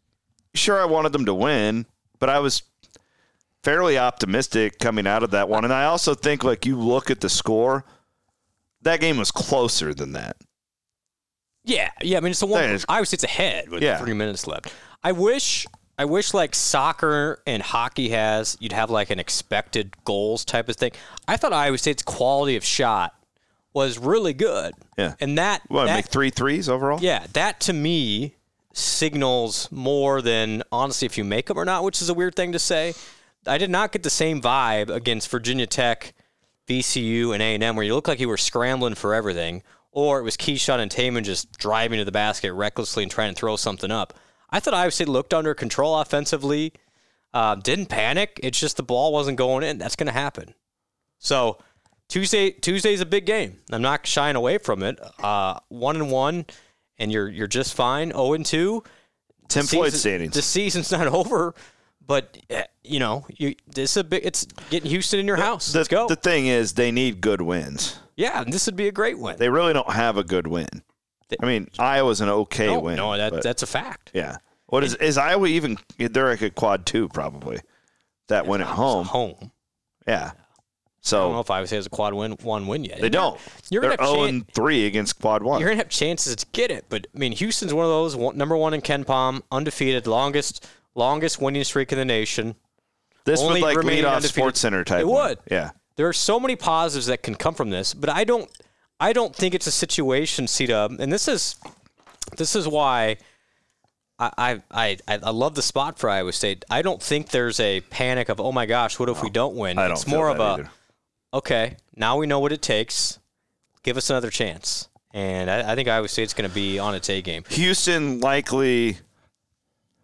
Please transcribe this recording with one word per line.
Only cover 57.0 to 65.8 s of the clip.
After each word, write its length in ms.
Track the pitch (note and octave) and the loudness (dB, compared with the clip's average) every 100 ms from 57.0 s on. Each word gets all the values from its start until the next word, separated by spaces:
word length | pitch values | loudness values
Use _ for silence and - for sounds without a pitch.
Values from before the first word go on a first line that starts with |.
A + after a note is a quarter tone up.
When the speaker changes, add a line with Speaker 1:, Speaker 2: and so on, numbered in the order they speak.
| G#2+ | -2
Speaker 2:
you're, 180 | G#2+ G2+ | -2 -4
you're 180 | F#2 G2+ | -6 -4
just 260 | A#2+ C3 | -2 -2
fine. 380 | - B2 C#3+ E3 | 0 0 0 -2
Oh 200 | C#3+ C3 | 0 0
and 120 | D#3+ D#3 | 0 0
two. 380 | D#3+ F#3 A3+ - - _ _ _ _ - | 0 0 -2 -8 -20 _ _ _ _ -2
Speaker 1:
Tim 160 | C#3+ | 0
Speaker 2:
The 40 | C#3+ | 2
Speaker 1:
Floyd 160 | E3 D#3 | 4 4
Speaker 2:
season, 60 | D3 | 2
Speaker 1:
standings. 340 | G#2+ F#2 D#2+ D3 | 0 0 0 0
Speaker 2:
the 60 | |
season's 500 | - F#3 G3+ F3 - | 0 0 0 -2 0
not 160 | F3 D3+ | 0 2
<laughs> 120 | F3 | 2
over, 320 | G3+ G#3 E3+ - - _ _ _ - | 2 0 0 -4 -20 _ _ _ 0
but, 320 | C#3 - - - | 0 0 -18 -8
eh, 140 | - - _ | -6 -8 _
you 160 | - C#3+ | -6 -2
know, 260 | A#2 B2+ - - | 0 -2 -6 -4
you, 180 | C#3+ - _ | -4 -4 _
this 240 | C3 C3+ | -4 -2
is 60 | G#3 | 0
a 60 | |
big, 220 | D#3+ F#3 F#3 | 0 -2 -2
it's 200 | - - - - | -4 -6 -12 -6
getting 200 | E3 D3+ | -4 -2
Houston 300 | F3+ - G3+ | -2 0 0
in 80 | G3+ | 0
your 100 | F3 | 0
Speaker 1:
The, 60 | |
Speaker 2:
house. 280 | G#3 G3+ - | 0 -2 0
Speaker 1:
the, 80 | |
Speaker 2:
Let's 80 | E3 | 0